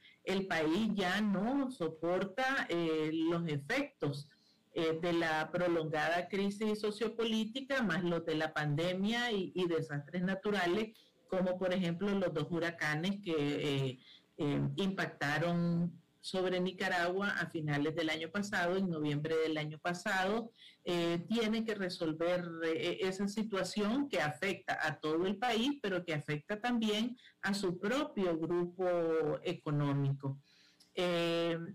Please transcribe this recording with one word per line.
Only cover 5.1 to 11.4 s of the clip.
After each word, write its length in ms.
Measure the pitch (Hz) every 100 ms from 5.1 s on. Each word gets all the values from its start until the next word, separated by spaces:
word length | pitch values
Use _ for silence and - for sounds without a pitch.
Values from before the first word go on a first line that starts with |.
la 360 | 170 165 156 160
prolongada 760 | 175 175 170 156 151 156 175 180
crisis 520 | 196 202 202 214 214
sociopolítica, 1000 | 214 208 220 226 226 220 220 269 269 269
más 220 | 214 165
los 200 | 175 170
de 120 | 165 156
la 180 | 160
pandemia 800 | 156 151 147 175 185 202 240 240
y, 200 | 202 160 170
y 120 | 175
desastres 540 | 160 147 143 - 180
naturales, 760 | 180 190 208 202 175 196 220 - - _ _
como 300 | 185